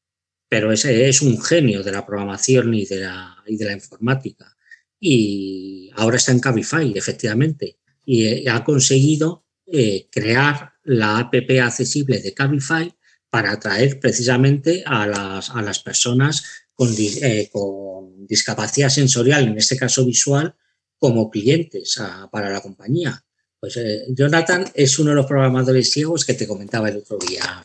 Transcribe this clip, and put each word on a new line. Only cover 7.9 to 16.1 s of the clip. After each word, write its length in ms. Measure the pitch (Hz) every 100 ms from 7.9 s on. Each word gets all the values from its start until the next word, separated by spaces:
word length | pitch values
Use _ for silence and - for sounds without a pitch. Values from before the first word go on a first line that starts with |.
| _ -
y, 200 | 117 107
eh, 240 | 120 127
ha 140 | 117
conseguido, 800 | 139 139 - 135 143 151 156 180 _ _ -
eh, 420 | 156 110 95 -
crear 640 | 123 107 123 143 143 - _
la 360 | - 120 107 110
app 140 | 123 123 117 131
accesible 580 | 120 - 123 147 135 104
de 140 | 95
Cabify 600 | - 139 147 135 160 170 - _ _ _
para 240 | 117 -
atraer 460 | - 104 104 139 135
precisamente 840 | 123 - 120 123 135 143 165 185 160
a 220 | 117 104
las, 420 | 101 98 95 -
a 120 | 123
las 180 | 104 -
personas 640 | 117 - 123